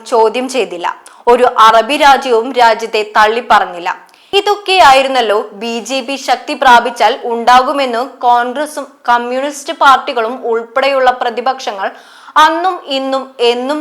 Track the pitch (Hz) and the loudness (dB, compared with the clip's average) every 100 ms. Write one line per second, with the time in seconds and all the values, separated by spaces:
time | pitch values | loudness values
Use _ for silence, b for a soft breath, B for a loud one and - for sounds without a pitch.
0 | - 233 220 247 262 254 175 170 175 - | -2 0 2 0 -6 -4 -4 -6 -8 -10
1 | B B - 240 240 - 220 226 220 294 | B B 2 4 2 4 4 4 2 2
2 | 294 254 254 226 240 247 226 220 226 220 | 4 4 2 -2 0 2 2 2 -2 -4
3 | 214 226 214 233 233 214 185 175 180 - | -2 2 2 0 2 0 0 -8 -10 -10
4 | _ b b - 403 403 415 381 294 269 | _ b b -2 -2 -4 0 4 6 4
5 | 269 254 220 208 247 208 233 233 208 269 | 2 -2 -2 -2 -4 -10 -10 -10 -6 -8
6 | 247 269 - - - 294 269 240 240 247 | -6 -8 -4 -4 -4 0 4 4 2 0
7 | 220 269 240 233 233 247 254 285 262 226 | 0 0 -4 -2 4 4 4 -2 -2 -4
8 | 262 - 247 240 247 247 294 294 269 _ | -6 -4 0 0 0 -4 -8 -8 -14 _
9 | - 240 240 254 285 277 - 302 285 254 | -2 -2 -2 -6 -6 -8 -10 0 4 4
10 | 262 247 226 254 254 226 226 262 277 269 | 0 -4 -4 -4 -4 -4 -4 -2 0 2
11 | 254 254 247 226 240 254 247 196 220 254 | 0 0 -4 -4 -4 -6 -8 -8 -8 -10
12 | B B B - 311 320 370 359 - 269 | B B B 2 2 2 -4 -6 -6 -6
13 | 269 269 254 - 240 240 254 302 | -4 -4 -6 -2 -2 0 -4 -4